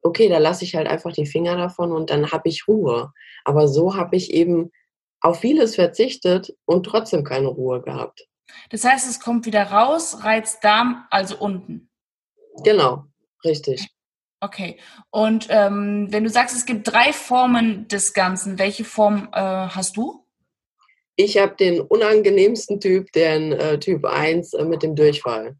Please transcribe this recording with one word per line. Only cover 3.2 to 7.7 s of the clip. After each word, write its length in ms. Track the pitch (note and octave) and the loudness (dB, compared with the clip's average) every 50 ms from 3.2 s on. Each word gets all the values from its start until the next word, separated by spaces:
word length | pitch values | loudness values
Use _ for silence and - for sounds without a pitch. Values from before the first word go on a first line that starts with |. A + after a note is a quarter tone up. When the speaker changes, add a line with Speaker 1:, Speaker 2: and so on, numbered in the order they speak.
| - - - - _ | -20 -20 -20 -10 _
Speaker 1:
Aber 240 | - C#3+ D3+ D3+ C#3+ | 0 2 4 4 4
so 280 | C3+ D3 E3 F#3 G3 | 4 2 2 0 0
hab 160 | G3 F3 F3 F3+ | -2 -4 -2 -2
ich 200 | F#3 F3+ - - | -4 -2 -2 0
eben 380 | E3 E3+ F3 F3 E3 E3+ F3 _ _ _ _ _ _ _ _ _ _ | 0 2 2 2 -2 -2 -4 _ _ _ _ _ _ _ _ _ _
auf 200 | - E3 F3 E3+ | 0 0 0 0
vieles 340 | - A#3+ D4 D#4 B3 A3 - | 0 0 2 2 2 0 2
verzichtet 800 | - F3+ F3 - - A3 C4 - - - F3+ F3+ F#3+ F#3+ - - _ _ | 0 0 0 2 0 0 0 0 -4 0 0 0 0 -2 -8 -20 _ _
und 200 | - E3+ F3+ F3+ | 0 0 0 0
trotzdem 400 | - - A3+ A3+ - - D#3+ C#3+ | 0 -2 -4 -2 0 -4 -4 -4
keine 240 | - B2+ C3 C#3 C3 | -4 -4 -4 -4 -4
Ruhe 340 | B2 C3+ B2+ C3 | -4 -4 -6 -6